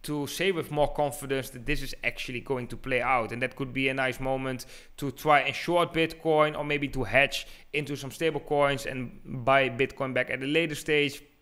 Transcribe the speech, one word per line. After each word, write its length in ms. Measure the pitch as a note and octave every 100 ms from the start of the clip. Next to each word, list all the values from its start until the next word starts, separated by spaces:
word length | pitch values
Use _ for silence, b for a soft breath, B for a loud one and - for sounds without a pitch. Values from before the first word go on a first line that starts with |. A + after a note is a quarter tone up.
to 240 | - D3 C3+
say 260 | - F#3
with 180 | E3+ -
more 220 | D3 C#3+
confidence 560 | - D3 - C3+ C3+ B2
that 160 | B2+
this 160 | A#2 C#3+
is 140 | C3+ -
actually 360 | A#2 - - A#2+
going 260 | - C3 A#2+
to 100 | A2+
play 240 | C3+ B2
out. 320 | A#2+ C3 A2
And 80 | A#2
that 160 | B2+ -
could 160 | C3+
be 160 | B2+ C3
a 60 |
nice 260 | C3+ C3 B2
moment 460 | C3 C3 C3 B2+ - B B -
to 120 | C#3+
try 300 | - D#3 C#3+
and 140 | C3+
short 400 | - - F3 E3+
Bitcoin, 640 | E3 D#3+ E3 E3 D3+ D3+ D3+
or 40 |
maybe 260 | D3 D3 C#3
to 160 | C3
hedge 420 | A2 A#2+ C#3 - - B B
into 240 | C#3+ C#3+ C#3
some 140 | C3
stable 300 | - D#3+ D3
coins 440 | - D3 C#3+ C#3
and 340 | - C3 A#2+ -
buy 460 | - C3+ A#2+ C3+ C3
Bitcoin 420 | A#2+ C3 - C3
back 160 | B2+ B2
at 140 | B2+
a 40 | C3+
later 280 | D#3 E3+
stage. 480 | D3 - D3+ C#3 - - _